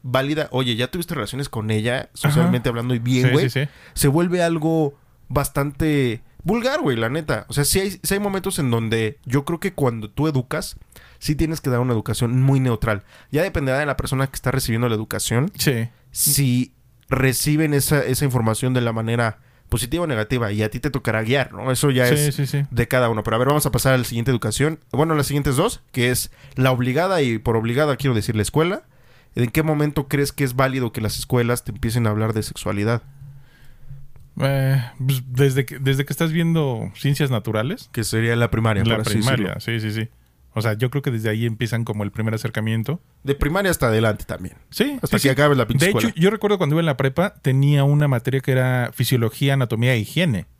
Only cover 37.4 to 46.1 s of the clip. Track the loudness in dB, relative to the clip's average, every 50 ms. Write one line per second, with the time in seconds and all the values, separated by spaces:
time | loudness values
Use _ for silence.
37.4 | -2 -2 -2 -2 -2 -2 -4 -8 -12 _ -6 -6 -4 -2 0 0 0 2 2 2
38.4 | 2 0 0 0 0 2 2 2 2 2 2 0 0 0 0 0 2 2 2 0
39.4 | 0 -4 -6 -6 -6 -4 -4 -2 -2 -4 -4 -4 -6 -6 -10 _ _ _ _ _
40.4 | _ -8 _ -2 -2 -2 0 0 -2 -2 -2 -2 -2 -2 -4 -2 -2 -2 0 0
41.4 | 0 -2 -2 -2 -4 -2 -2 -2 -2 -2 -4 -4 -4 -4 -4 -4 -4 -2 -2 -2
42.4 | -4 -4 -4 -2 -2 0 -2 -2 -2 -2 -4 -6 _ _ _ _ -4 -4 0 0
43.4 | 0 0 2 2 2 2 0 2 2 2 2 4 2 2 0 -2 -6 -10 -10 -10
44.4 | -10 -12 -14 -16 -20 _ -2 -2 -2 -2 -2 -4 -4 -2 -2 2 2 2 4 4
45.4 | 4 4 4 4 2 2 2 2 4 4 4 2 2 0